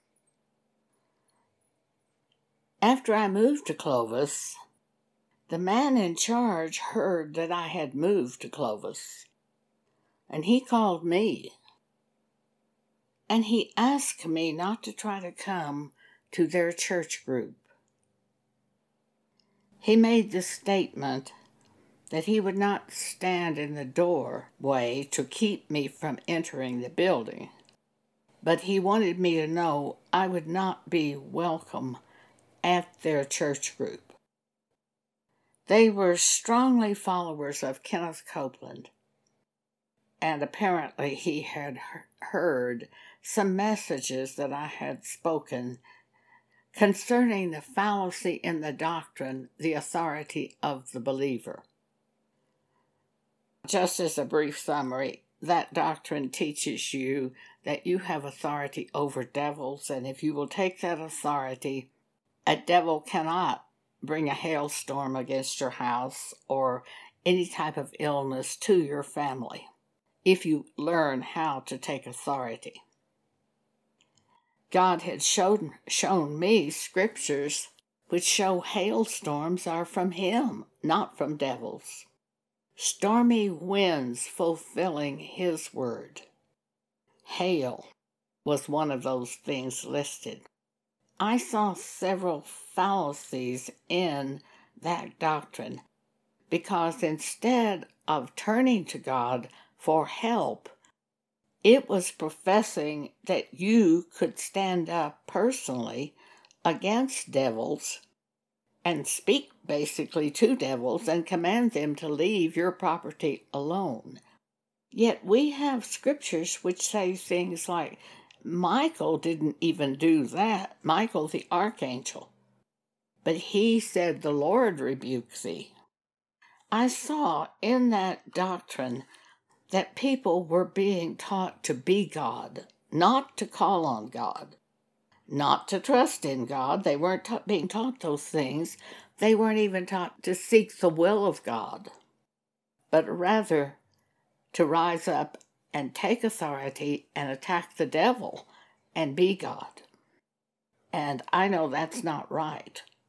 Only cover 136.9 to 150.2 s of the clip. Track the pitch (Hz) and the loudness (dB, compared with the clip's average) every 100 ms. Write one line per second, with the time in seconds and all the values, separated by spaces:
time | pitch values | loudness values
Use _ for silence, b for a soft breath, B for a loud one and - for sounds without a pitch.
136.9 | 143 170 185 - 226 - 196 180 214 247 | 2 2 0 -4 -6 0 0 0 -2 -4
137.9 | 247 165 147 - 160 131 143 170 - B | -4 -4 -4 -2 -2 0 -2 -4 -8 B
138.9 | B B - 214 220 220 214 208 185 180 | B B 0 4 6 4 2 2 0 -2
139.9 | 190 170 - - 180 - 226 - - 180 | -4 -4 -6 -4 -4 6 6 6 2 2
140.9 | 160 175 214 202 - - 117 104 90 - | 6 4 4 2 0 -4 -6 -6 -10 -16
141.9 | - _ _ _ _ _ _ _ _ _ | -20 _ _ _ _ _ _ _ _ _
142.9 | 156 160 170 175 220 208 156 143 - _ | 2 2 0 2 2 4 2 0 -6 _
143.9 | _ _ _ _ _ _ - 160 165 170 | _ _ _ _ _ _ 0 2 4 2
144.9 | 170 185 143 151 - _ _ _ 151 131 | 0 0 -2 -2 -8 _ _ _ -6 -6
145.9 | - 190 240 226 - 160 139 139 - 147 | -2 0 0 -2 -4 -6 -6 -8 -6 -4
146.9 | 143 - - 143 131 - 175 175 - 160 | -4 -6 -6 -6 -6 -2 -2 -2 -4 -2
147.9 | 156 202 240 - - - b b b b | 2 2 2 -4 -12 -18 b b b b
148.9 | 170 151 139 180 190 - - - - - | -4 -2 2 2 2 -6 -8 -14 -18 -20
149.9 | _ _ _ | _ _ _